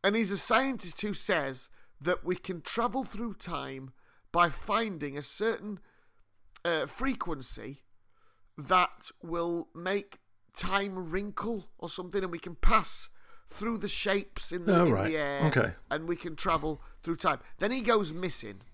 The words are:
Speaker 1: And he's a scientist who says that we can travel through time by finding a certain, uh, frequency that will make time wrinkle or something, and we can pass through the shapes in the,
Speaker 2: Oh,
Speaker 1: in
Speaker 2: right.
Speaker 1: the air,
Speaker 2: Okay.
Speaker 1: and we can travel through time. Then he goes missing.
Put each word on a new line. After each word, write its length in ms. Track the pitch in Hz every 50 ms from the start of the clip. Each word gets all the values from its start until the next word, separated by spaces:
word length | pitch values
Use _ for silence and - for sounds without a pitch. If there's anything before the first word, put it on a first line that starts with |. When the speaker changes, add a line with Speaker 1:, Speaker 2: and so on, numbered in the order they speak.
| -
Speaker 1:
And 120 | 196 208
he's 160 | 226 226 180
a 60 | 202
scientist 640 | 196 - - 220 233 262 269 262 - - 180 - -
who 120 | - 208 196
says 560 | - - - 190 160 143 135 131 127 - - - - - - - -
that 240 | 139 165 185 185 -
we 100 | 165 180
can 260 | 180 - - 180 165
travel 420 | - - - 226 233 247 196 269 254
through 320 | - - 202 240 233 190
time 560 | - - 180 175 143 131 131 135 135 131 131 - - - _ _ _ _ -
by 180 | - 170 175 165
finding 680 | - - - - 202 220 226 214 185 156 147 143 135
a 40 | 147 143
certain, 560 | - - - 208 226 214 - 180 214 208 - - _ _ _ _ _ _ _ - _ _ _ - - - - _
uh, 200 | 175 170 156 139
frequency 960 | 143 - - 262 269 247 202 - - 160 139 131 - - - 107 117 143 - _ _ - - _ _ _ _ _ - _ _ - - _
that 540 | - 143 - 185 185 175 - - - - - - _
will 480 | - 170 165 170 170 175 170 170 165 _ _
make 440 | 160 175 185 196 208 196 - - - _ _ _ _ _ _ _
time 540 | - - 185 190 196 202 202 185 185 180 160
wrinkle 580 | 160 196 202 208 - - - 220 233 202 170 - -
or 120 | - - 170
something, 320 | - - 180 180 175 202 185
and 80 | 175
we 80 | 170 160
can 160 | - 180 165
pass 540 | - - - 226 220 160 - - - - - - - - - - - -
through 300 | - - - 208 226 233
the 100 | 202 208
shapes 640 | 208 - - - 214 196 202 196 - - - - -
in 140 | 175 180 175
the, 140 | 208 185 170
Speaker 2:
Oh, 40 | 175
Speaker 1:
in 60 | 160
Speaker 2:
right. 160 | 117 95 95
Speaker 1:
the 100 | - 160
air, 260 | 156 147 143 139 139 160
Speaker 2:
Okay. 260 | 156 135 127 107 - 90 - - -
Speaker 1:
and 180 | 135 156 160
we 80 | 165 175
can 200 | 165 - 175 156
travel 460 | - - - 170 156 143 156 151 - - - - -
through 140 | - 170 165
time. 220 | - - 175 143 131 - - - -
Then 120 | 180 214
he 100 | 254 262
goes 320 | 220 233 226 214 202 151 156
missing. 480 | 170 185 175 - - - 104 98 98 - -